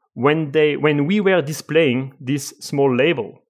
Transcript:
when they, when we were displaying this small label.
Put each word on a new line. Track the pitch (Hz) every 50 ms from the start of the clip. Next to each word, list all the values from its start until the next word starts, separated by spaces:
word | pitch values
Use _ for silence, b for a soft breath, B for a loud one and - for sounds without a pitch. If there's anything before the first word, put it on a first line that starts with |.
| _ _ _
when | 117 120 143 151 160 156 139
they, | 135 156 151 151 143
when | 131 139 151 147 143 143
we | 160 202 214
were | 185 196 190 175
displaying | 143 147 151 - - - 147 165 165 135 120 131 131 139 - _
this | 139 127 147 139 - - - _
small | - - 151 139 139 135 123
label. | 120 139 165 170 131 104 - - _ _